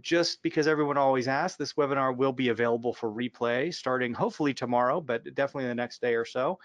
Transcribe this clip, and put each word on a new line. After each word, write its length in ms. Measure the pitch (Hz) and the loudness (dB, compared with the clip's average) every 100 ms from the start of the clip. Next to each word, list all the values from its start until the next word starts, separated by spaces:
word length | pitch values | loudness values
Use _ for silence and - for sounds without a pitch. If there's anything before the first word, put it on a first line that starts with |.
just 400 | - 170 170 - | 0 2 2 -2
because 260 | 165 160 151 | -2 2 2
everyone 300 | 151 147 143 | 2 2 4
always 280 | 135 131 123 | 4 2 2
asks, 300 | 139 175 - | 0 -2 -4
this 160 | 139 | -4
webinar 420 | - 139 139 131 | 0 0 2 0
will 200 | 127 135 | 2 0
be 160 | 131 123 | 2 0
available 420 | 113 117 117 120 | 2 2 2 -2
for 180 | 113 117 | -4 -6
replay 640 | 107 123 - 117 120 165 | -4 -6 -2 -2 0 -2
starting 400 | - 127 127 123 | -4 -2 0 -2
hopefully 400 | 113 226 - 147 | -2 -2 0 -2
tomorrow, 480 | 131 123 120 123 170 | 0 0 2 2 0
but 240 | 139 117 139 | -2 -4 -4
definitely 320 | 135 135 143 127 | -4 -4 -2 -4
the 80 | |
next 280 | 120 123 - | -4 -6 -4
day 120 | 123 117 | -2 0
or 100 | 113 | -2
so. 320 | 127 143 185 | -2 -2 -4